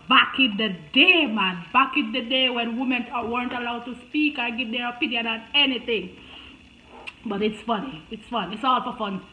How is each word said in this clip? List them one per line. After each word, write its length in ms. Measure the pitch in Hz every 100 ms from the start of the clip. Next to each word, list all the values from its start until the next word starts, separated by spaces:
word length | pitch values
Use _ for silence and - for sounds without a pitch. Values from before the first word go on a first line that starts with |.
| -
back 280 | 262 247 -
in 160 | 254 202
the 140 | 220 175 -
day, 320 | 262 349 349 285
man. 400 | 220 190 180 170
Back 240 | 247 269 294
in 160 | 220
the 80 | 254
day 280 | 233 262 254
when 300 | 247 233 233
women 260 | 262 247 - 247 226
weren't 220 | 240 247
allowed 320 | 247 240 240
to 100 | 247 233 -
speak 300 | 302 302 285
or 100 | 240
give 200 | 226 226
their 160 | 247 240
opinion 400 | 240 226 233 226
on 160 | 226 -
anything. 640 | 285 277 240 - 220 185 - - - - - - - - - - - 226
But 160 | 196
it's 200 | 214 -
funny. 420 | - 214 135 156 -
It's 160 | 220 -
fun. 240 | 233 175
It's 100 | 214
all 180 | 262 240
for 120 | 240 202
fun, 240 | 208 190 -